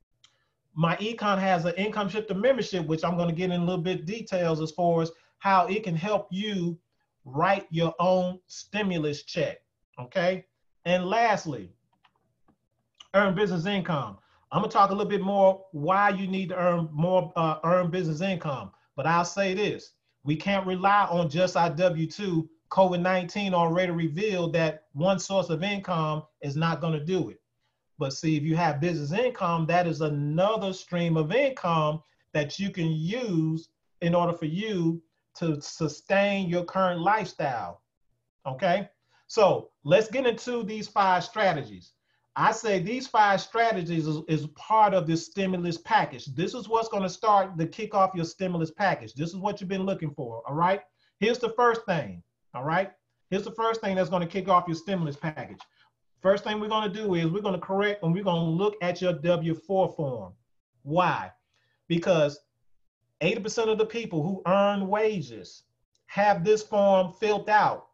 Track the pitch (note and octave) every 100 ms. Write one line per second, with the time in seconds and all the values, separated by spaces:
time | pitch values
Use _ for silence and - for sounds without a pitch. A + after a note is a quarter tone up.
0 | _ _ _ _ _ _ _ D#3 E3 F3
1 | G#3 A3+ G#3+ F#3+ F#3+ F3+ E3+ E3+ G#3 G#3
2 | G3 G#3 G#3+ F#3+ A#3 B3+ - F#3 D3+ D#3+
3 | E3+ F3 E3+ D#3+ F#3 F3 F3 F3+ E3+ F#3
4 | D#3 A3 A3 F#3 E3+ D#3+ D#3 - F3 E3
5 | D#3+ - _ _ G3 F#3+ F3 G#3 G3 E3
6 | G3 G3+ - F#3 G#3+ G3 E3+ E3 _ _
7 | _ _ C3 C3+ F3+ G3 - E3 E3 -
8 | F3+ F#3 F3+ F#3 _ - - G3+ G3+ F3
9 | D3 C#3+ - F3 C#3+ - _ _ _ -
10 | B2 F#3+ F3 F#3 - _ _ _ E3+ F3+
11 | F3+ A3 A#3 G3 E3 B2 F#2 _ _ _
12 | _ _ _ _ _ _ _ _ _ _
13 | - G3 G3+ F#3 G#3 F3 F3 G3+ F3 D3+
14 | A2+ G2 _ _ - D3+ G#3+ A3+ G3 G3
15 | G3 G3+ F#3+ G3+ F#3+ F#3+ - D3 D3 F#3+
16 | G#3 F#3+ F#3+ F#3+ F3+ F3+ F3 F3 D#3+ D3+
17 | F3 F#3 D#3+ F3 E3 D3+ E3 F3+ F3 F3+
18 | E3 D3+ G3 F3+ D#3 B2+ G2 _ _ -
19 | D#3 E3+ F3 - G3 F#3 G3+ A#2 - _
20 | _ _ C#3 D#3 G3+ G3 F#3+ F#3 G3 G#3
21 | F#3+ F3 D#3+ D3+ F#3 F3+ E3+ D3 F3+ D#3+
22 | D#3+ - G3+ E3+ D#3+ _ - - F#3+ F3
23 | F3+ F#3 F3 G#3 G3 F3+ E3+ E3+ F#3 E3+
24 | E3+ D3 G#3+ F#3 E3 E3 D#3+ D3+ _ C#3
25 | F3+ F#3+ - G3 E3+ D#3 G3 G3+ G3 E3+
26 | D#3 D#3 - - D3 C#3 E3 D#3 E3 D#3
27 | D3+ F#3 B2 - _ _ _ _ _ -
28 | C#3 - D#3+ D3+ D3+ D#3+ E3 C#3 E3+ D#3+
29 | C#3+ F#3+ B3+ B3 F3+ E3 D#3+ F3 F3 D3
30 | D#3 D3 D3 D#3 G3 A3 F#3+ F#3 - F3
31 | E3+ D#3+ D3+ A3+ C#4+ B3+ F3+ E3 D3+ D#3
32 | _ _ _ D#3 D3 - G3 F#3 D#3+ D#3+
33 | D#3+ A#3+ A#3 E3+ D#3+ D#3+ - _ _ -
34 | E3+ F3 E3+ E3+ D#3 E3 A3 F#3+ E3 E3
35 | _ _ _ - E3+ D3 - - D#3+ -
36 | - G3 G3+ G3 F3+ F3 F3 F#3+ F#3 F3
37 | F3 A3 F#3 - D3 A#2+ F2 - _ _
38 | _ _ _ _ C#3 C3+ F#3 F#3 G3 _
39 | _ _ - - F#3+ - - _ C#3+ F#3
40 | A3 B3+ B3+ A3+ - A#3+ G3+ G#3+ G3+ G#3+
41 | F#3+ F3+ F3 - F#3+ D#3 G#2+ F#2 - _
42 | _ _ _ C3+ F3+ A3 A3+ F#3+ E3+ B3+
43 | B3+ A3+ G#3 F#3+ - A3+ A3+ F#3+ E3 E3+
44 | D#3 D#3 D#3 D#3 D3 - - A3 G#3 F#3+
45 | D#3+ D#3+ - G3+ F#3+ F3+ F3 E3 - A3
46 | - B2 C#3+ B2+ G3 B3+ G3+ A3+ A3+ G3+
47 | F#3 F3 A3 G#3 F#3+ E3+ E3 - G#3+ G#3
48 | F#3+ F3+ D#3+ - F#3 F3 D#3 - G3+ D3+
49 | A2 C3 E3+ F#3 G3+ G3 F3+ F#3+ F#3+ F#3+
50 | D#3 C#3+ B2 A2+ B2 D3 E3+ G3 - _
51 | _ - G#3 A3+ A3+ - A#3+ A3+ - E3+
52 | A2+ F2 - _ _ B2 C#3 E3+ F#3+ -
53 | _ _ - F#3+ G#3 - A3+ A3+ G3+ F#3+
54 | E3+ F3+ E3+ G3+ F#3 F3+ E3+ D#3+ - F#3+
55 | D#3 C#3 E3 D3+ G#2+ - - _ _ _
56 | _ _ F#3 G3 G#3 G#3+ G#3 G#3+ G#3+ G#3
57 | G#3+ F3 E3 F#3+ G3+ F3+ - G3 G#3 G3+
58 | E3 F3 G3 E3+ E3 E3 G#3 G#3 F3 F3
59 | F3+ D#3 E3+ F3 E3 D#3+ - F#3+ F3+ -
60 | C#3+ A#2+ F#2 - _ _ _ _ C#3 E3
61 | F3 B2+ F#2+ - _ _ _ _ - E3+
62 | F#3+ E3 D3 C#3+ _ _ _ _ _ _
63 | _ - E3 A3+ G#3 A#3+ A3 G#3+ G#3+ A#3
64 | A3 E3 D#3 F#3+ E3+ G3 G3+ G3+ F#3+ G#3
65 | G#3+ G#3 B2 G#2+ - - _ _ _ _
66 | - - G#3 F3+ F#3 G#3+ G#3+ G#3 G3+ F#3+
67 | F#3 - G#3+ G3+ - G#3+ D#3+ A2 -